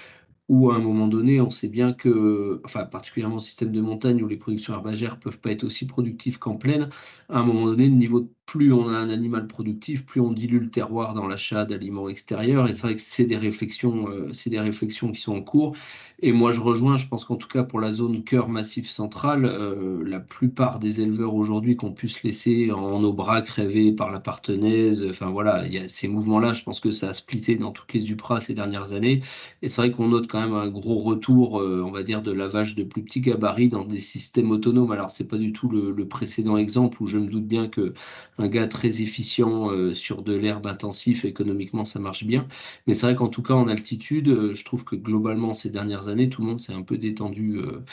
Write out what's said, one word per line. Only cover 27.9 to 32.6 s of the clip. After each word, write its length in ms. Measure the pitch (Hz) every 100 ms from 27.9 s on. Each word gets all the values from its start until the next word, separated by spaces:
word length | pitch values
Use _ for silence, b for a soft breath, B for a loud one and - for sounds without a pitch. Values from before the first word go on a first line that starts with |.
les 160 | 117 107
upra 300 | 107 - 117
ces 140 | -
dernières 400 | 107 101 101 98
années. 300 | 101 117 135 131 B B B
Et 60 | -
c'est 140 | -
vrai 100 | 120
qu'on 160 | 120 117
note 200 | 120 117
quand 120 | 110
même 140 | 113
un 160 | 107 104
gros 300 | 101 107 113
retour, 600 | 107 110 120 127 120 107
euh, 240 | 95 92 92
on 60 |
va 120 | 98
dire, 180 | 98 110
de 100 | 107
la 160 | 95 98
vache 280 | 104